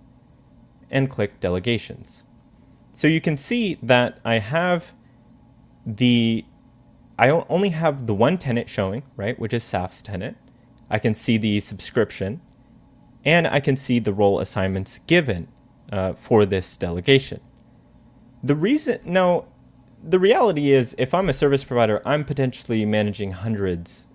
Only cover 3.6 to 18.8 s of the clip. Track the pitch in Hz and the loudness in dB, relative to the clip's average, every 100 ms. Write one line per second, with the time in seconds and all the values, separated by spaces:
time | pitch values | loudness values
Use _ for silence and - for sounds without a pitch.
3.6 | 214 - 117 123 123 - 113 113 104 160 | -2 -2 2 2 2 -2 -2 -2 0 -2
4.6 | 180 175 - - _ _ - - - _ | 0 -2 -4 -20 _ _ -20 -20 -20 _
5.6 | - _ - 104 123 120 113 113 - _ | -20 _ -10 -2 2 2 2 -2 -6 _
6.6 | _ _ _ _ - - 123 165 - 170 | _ _ _ _ -8 2 4 4 0 0
7.6 | 202 160 165 139 113 101 123 180 135 117 | 0 0 0 0 -2 2 2 2 -2 -4
8.6 | - - 95 110 - - 104 - 110 120 | -2 -4 -2 -4 -10 -8 -6 -4 -4 -4
9.6 | - 92 92 - - 92 101 - _ _ | -2 -4 -4 -8 -10 -8 -8 -12 _ _
10.6 | _ - - 110 117 107 - 113 107 104 | _ -20 -4 -2 0 0 0 2 2 0
11.6 | - 98 - 123 104 - 95 147 - - | -2 -8 -4 -2 -2 -2 -6 -8 -14 -20
12.6 | _ - _ _ - - 143 170 165 143 | _ -20 _ _ -20 -4 2 2 2 0
13.6 | 139 131 - 120 107 98 101 98 - 104 | 0 0 0 0 0 2 2 2 -2 -2
14.6 | 95 95 95 - - 175 135 87 80 - | -2 -2 -6 -8 0 2 2 -4 -8 -18
15.6 | - _ - 101 92 87 - 110 98 95 | -20 _ -10 -4 -4 -4 2 4 4 2
16.6 | - - 90 85 90 135 - - - _ | -4 -6 -6 -2 2 2 2 -12 -16 _
17.6 | _ _ _ - - - - - 123 151 | _ _ _ -20 -20 -20 -20 -6 -2 0
18.6 | 185 302 | 2 0